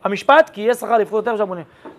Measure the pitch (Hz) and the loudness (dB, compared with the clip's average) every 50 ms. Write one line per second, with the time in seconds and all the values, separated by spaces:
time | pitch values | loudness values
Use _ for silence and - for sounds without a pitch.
0 | - 196 202 190 - - 277 311 320 320 - 196 208 226 247 226 - - 233 226 | -6 -6 -6 -2 2 4 6 6 4 4 -2 -4 -2 -2 -2 -2 -2 0 0 0
1 | 208 160 196 220 202 240 233 208 214 190 185 175 156 - _ _ - - - | 0 0 -2 -4 -4 -2 -2 -2 -4 -4 -6 -8 -14 -16 _ _ -20 -20 -18